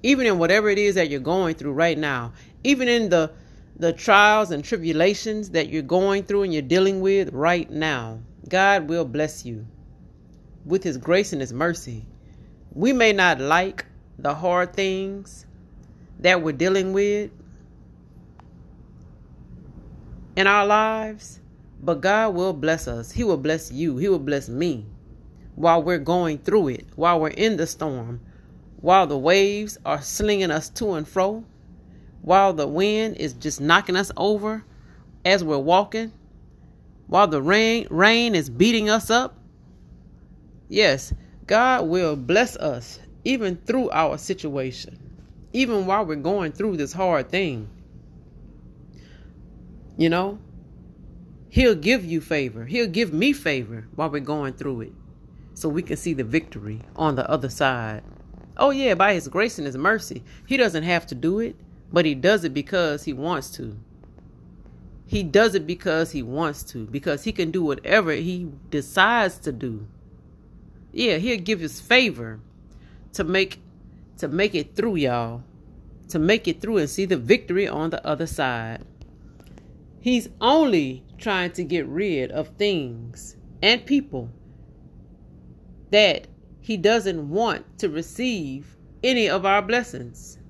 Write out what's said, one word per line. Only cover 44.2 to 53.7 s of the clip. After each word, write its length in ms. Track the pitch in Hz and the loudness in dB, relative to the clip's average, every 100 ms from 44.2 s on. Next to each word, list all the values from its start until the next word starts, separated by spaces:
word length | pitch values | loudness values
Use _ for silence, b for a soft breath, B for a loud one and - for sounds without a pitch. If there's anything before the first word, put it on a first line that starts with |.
| - 190 156 139 131 120 - - - - - - - | -6 -6 -4 -4 -6 -8 -16 -18 -20 -20 -20 -20 -8
even 340 | 240 254 214 190 | -2 0 0 0
while 200 | 202 190 | 0 0
we're 100 | 151 | -2
going 380 | 147 202 165 | -2 -2 -2
through 240 | - 214 175 | -4 -4 -2
this 160 | 139 | -4
hard 360 | 170 185 160 127 | -2 0 0 0
thing. 400 | 180 185 123 107 - - - - - - - - - - - - B B B B B - - - - - - | -2 -2 -4 -10 -16 -20 -20 -20 -20 -20 -20 -20 -20 -20 -20 -20 B B B B B -20 -20 -20 -20 -18 0
You 120 | 165 | 2
know, 300 | 170 190 208 - - - - - - - - - - - | 2 -2 -6 -16 -20 -20 -20 -20 -20 -20 -20 -20 -20 -2
he'll 260 | - 254 185 | 4 4 4
give 300 | 156 254 175 | 2 0 0
you 160 | 165 | -6
favor. 440 | 135 156 131 110 117 | -2 -2 -2 -6 -6
He'll 220 | 220 226 | -2 -2
give 260 | 170 226 | 0 -2
me 200 | 151 254 | 2 2
favor 540 | 285 - 139 110 | 0 -2 -4 -4